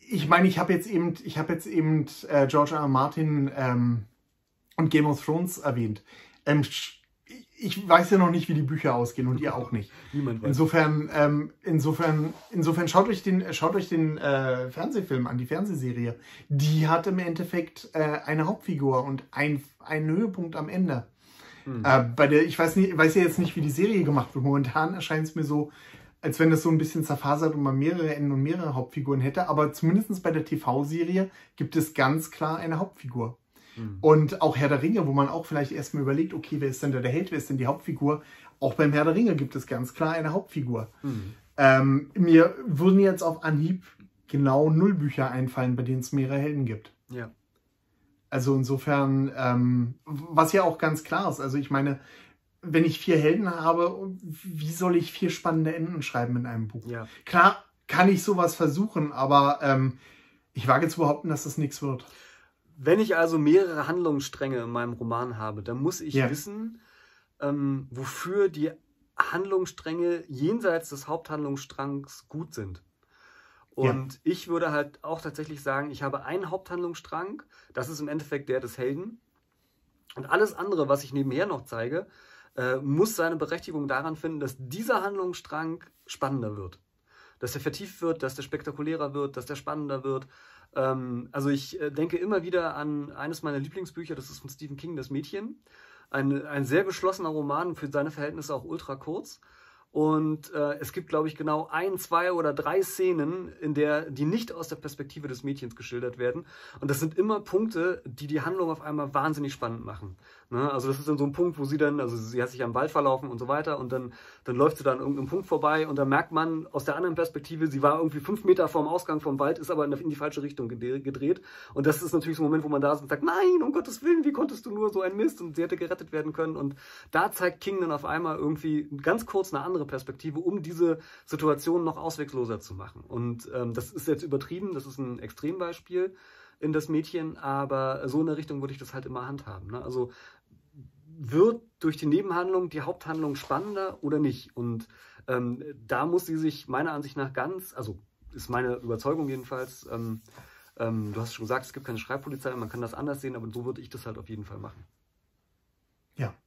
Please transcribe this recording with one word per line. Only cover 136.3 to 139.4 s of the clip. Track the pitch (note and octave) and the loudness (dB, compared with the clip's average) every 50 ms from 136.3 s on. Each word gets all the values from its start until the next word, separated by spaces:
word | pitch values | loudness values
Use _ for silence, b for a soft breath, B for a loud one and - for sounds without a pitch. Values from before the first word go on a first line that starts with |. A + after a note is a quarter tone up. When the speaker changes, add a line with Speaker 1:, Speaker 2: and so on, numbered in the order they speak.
| B B B B B B | B B B B B B
Speaker 2:
in | D#3 D3+ | -4 -2
das | D3+ D#3 D3+ D#3+ | -2 -2 -2 0
Mädchen, | D#3 D#3 D#3 - - E3+ D#3+ D#3+ - - | -2 -2 -2 -2 -6 -6 -6 -6 -10 -8
aber | D3+ C#3 C#3 C#3 C#3 C3+ C#3 C3+ C3+ C3+ C3+ C#3+ C#3+ C3 | -6 -4 -4 -4 -2 -2 -2 -2 0 -2 -2 -4 -4 -2
so | C3 D#3 | 0 0
in | D#3+ | 0
der | D#3+ D3+ | 0 -2
Richtung | D3+ D#3 - D3 C#3 | -4 -6 -8 -8 -8
würde | C3+ C#3 | -6 -8
ich | C#3 C3+ | -8 -12
das | C3+ - | -14 -12
halt | - C3+ C3 | -12 -12 -10
immer | C3 B2+ B2 B2+ C3 | -8 -10 -8 -8 -8
handhaben, | C#3 C#3 | -10 -10